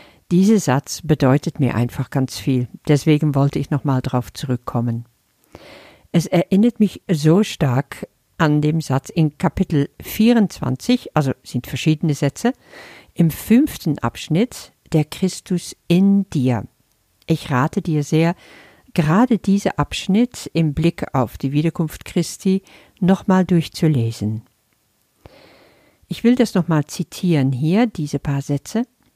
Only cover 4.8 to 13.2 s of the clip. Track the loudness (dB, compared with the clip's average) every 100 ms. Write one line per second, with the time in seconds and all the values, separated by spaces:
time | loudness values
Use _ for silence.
4.8 | -2 -4 -8 _ _ _ _ -20 -20 -20
5.8 | -20 _ _ -2 2 0 2 4 4 4
6.8 | 0 0 -4 0 4 4 2 -2 -2 0
7.8 | -4 -10 -16 _ _ 0 2 2 2 0
8.8 | -2 -4 -2 0 0 0 -2 -2 0 0
9.8 | -2 -6 -8 2 4 4 2 -2 -6 -4
10.8 | 0 -2 -2 -2 -2 -4 -6 -8 -6 -4
11.8 | 0 0 0 0 -2 -2 -4 -4 _ -20
12.8 | -20 -20 -6 0